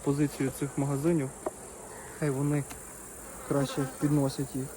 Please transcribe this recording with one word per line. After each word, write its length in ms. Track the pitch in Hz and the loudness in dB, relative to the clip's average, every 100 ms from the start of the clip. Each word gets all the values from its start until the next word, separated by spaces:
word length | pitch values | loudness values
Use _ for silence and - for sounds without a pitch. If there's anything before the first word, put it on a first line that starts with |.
позицію 460 | - 139 147 - 135 - | 0 2 2 2 -2 0
цих 200 | 143 - | -4 -2
магазинів. 520 | 139 139 156 170 135 - - - - - - - - - | 0 2 4 4 2 -4 -8 -8 -12 -14 -14 -14 -14 -2
Хай 120 | 151 | 0
вони 340 | 131 143 147 135 - - - - - - - - | 2 4 2 0 -8 -14 -14 -14 -14 -14 -8 0
краще 380 | 143 131 - 135 - | 2 2 2 -2 2
підносять 560 | 147 147 135 - 135 131 | 4 6 4 2 -4 -4
їх. 100 | 135 | -6